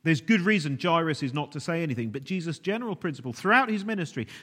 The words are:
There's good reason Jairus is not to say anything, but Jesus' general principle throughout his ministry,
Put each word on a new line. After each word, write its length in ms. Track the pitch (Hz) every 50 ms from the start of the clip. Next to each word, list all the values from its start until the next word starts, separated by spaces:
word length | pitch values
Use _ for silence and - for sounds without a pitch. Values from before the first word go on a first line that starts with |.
| -
There's 180 | 156 165 127
good 200 | - - 226 208
reason 380 | 170 208 214 202 147 151 139 127
Jairus 400 | - 175 165 170 165 160 147 -
is 120 | 147 131 123
not 180 | 147 147 -
to 80 | - 151
say 240 | - - 170 165 170
anything, 280 | 156 127 113 117 113
but 120 | 104 135 139
Jesus' 360 | - 190 185 160 170 151 -
general 360 | - 180 202 233 247 233 190
principle 380 | 151 - 180 147 131 123 131 113
throughout 360 | - - 185 220 254 262 233
his 140 | 214 208 196
ministry, 440 | 214 220 202 165 - - 127 110 - - -